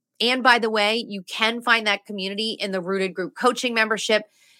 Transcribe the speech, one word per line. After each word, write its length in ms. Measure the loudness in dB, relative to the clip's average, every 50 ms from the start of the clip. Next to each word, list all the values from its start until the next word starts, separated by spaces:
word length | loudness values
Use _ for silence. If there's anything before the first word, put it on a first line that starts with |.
| _ _ _ -2
And 220 | 0 0 2 2 4
by 160 | 4 4 4
the 100 | 4 0
way, 280 | 0 2 2 2 0 -2
you 260 | -4 -6 -10 -12 -10
can 380 | -10 -4 0 0 0 0 0
find 260 | 2 2 2 2 2 0
that 180 | -2 -2 -4
community 460 | -8 -8 -6 -6 -6 -4 -4 -4 -4
in 220 | -4 -4 -4 -4 -4
the 80 | -4
Rooted 320 | -4 -2 -2 -2 -2 -2 -4
Group 220 | -4 -8 -8 -4
Coaching 380 | 0 0 0 2 0 -2 -2 0
membership. 560 | 0 0 0 0 -2 0 2 0 0 0 -4 _ _ _ _ _ _